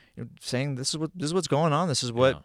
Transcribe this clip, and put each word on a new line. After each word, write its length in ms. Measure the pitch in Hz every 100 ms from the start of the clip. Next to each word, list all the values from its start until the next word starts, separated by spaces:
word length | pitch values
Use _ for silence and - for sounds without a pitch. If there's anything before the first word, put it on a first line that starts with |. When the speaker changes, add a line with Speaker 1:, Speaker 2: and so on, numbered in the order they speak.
| - -
Speaker 1:
you 80 |
know, 40 | 117 -
saying, 340 | - 123 143
"This 160 | 131 131
is 80 | 156
what, 120 | 156
this 120 | 180 147
is 80 |
what's 120 | 180 160
going 240 | 139 165
on. 160 | 147 180
This 140 | 131
is 100 | 127
what, 220 | 117 131
Speaker 2:
Yeah. 40 | 76